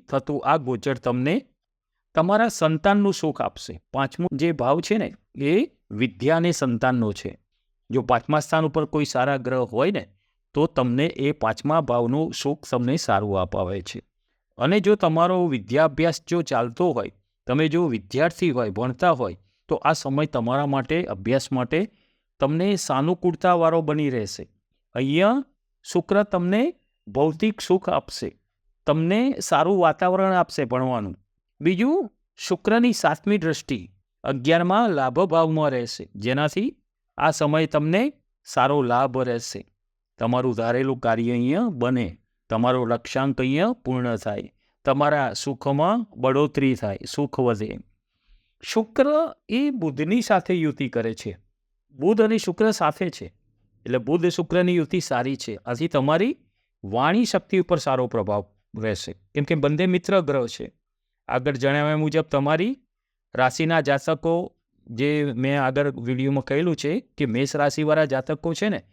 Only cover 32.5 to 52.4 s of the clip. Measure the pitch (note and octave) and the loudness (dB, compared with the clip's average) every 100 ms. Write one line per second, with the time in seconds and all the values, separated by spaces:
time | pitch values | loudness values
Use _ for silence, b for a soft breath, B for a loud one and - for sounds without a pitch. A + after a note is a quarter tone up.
32.5 | F3+ G#3 A#3 A#3+ - D#3 D3+ G3 G#3 D#3+ | -2 2 4 4 2 0 0 0 0 0
33.5 | D3+ - A#2+ F2+ _ _ _ - C3+ C3 | -4 -4 -8 -8 _ _ _ -6 -2 2
34.5 | E3+ F3 G3+ A#3 D3+ C3 C3 F#3 E3 D#3+ | 2 4 2 2 0 0 0 2 2 2
35.5 | D#3 D3 B2+ A#2 - - G2+ A2 C3+ D3+ | 2 0 -2 -4 -10 -14 -8 -2 0 0
36.5 | F#3 A#3+ - _ _ _ - D#3 D#3 D3 | 0 -4 -6 _ _ _ -2 0 2 0
37.5 | D#3 D#3 D3+ D3+ F#3 C#4 - _ _ - | 2 2 0 0 0 0 -6 _ _ -6
38.5 | - C3+ D3 B2 A#2+ C3+ B2+ B2 A#2 - | 0 2 2 2 2 0 -2 -2 -4 -6
39.5 | G2 - _ _ _ _ - A#2+ B2 B2+ | -14 -16 _ _ _ _ -6 -2 0 0
40.5 | A2+ A#2 A#2+ C3+ B2+ A#2 A2+ A#2 A#2+ B2 | 0 0 0 0 0 0 0 0 0 0
41.5 | E3+ A#3+ C3+ A#2+ B2+ F#2+ - _ _ - | 0 0 0 0 0 -2 -8 _ _ -6
42.5 | A2 B2 B2+ A#2 A#2 - C3 C#3 C3 B2+ | 0 2 2 0 -2 -2 -2 -2 0 0
43.5 | C#3+ G#3+ B3 B2+ B2+ B2 A2 A2 G#2 - | 2 0 -2 -4 -2 -2 -4 -4 -8 -10
44.5 | _ _ _ - C3+ D3 D3+ C3 - C#3 | _ _ _ -2 2 2 2 0 -4 -8
45.5 | B2+ C#3+ C#3+ E3+ A#3+ A3 A#2+ C3 C3+ D3 | -6 -2 0 2 0 -4 -4 0 2 2
46.5 | C#3 C3+ A#2+ G#2+ G2 - - C#3+ - B2 | 2 0 0 -4 -8 -8 -6 -4 0 0
47.5 | G#2+ G#2+ G2 - _ _ _ _ _ _ | 0 -4 -10 -14 _ _ _ _ _ _
48.5 | _ - A3 A3 - C#4 D4+ E4 - - | _ -4 -2 0 2 4 4 0 -4 -6
49.5 | A#3 D4 B3+ D#3+ C3+ D#3 A#3+ - F#3+ - | -2 -2 -2 -4 -2 0 0 2 0 2
50.5 | F3+ D#3 B2 C3+ A#2 A2+ A2 A2 F2 _ | 0 0 -2 -4 -2 -4 -6 -10 -12 _
51.5 | _ _ _ _ C#3 E3 G#3+ A3 A3 | _ _ _ _ -2 2 4 4 2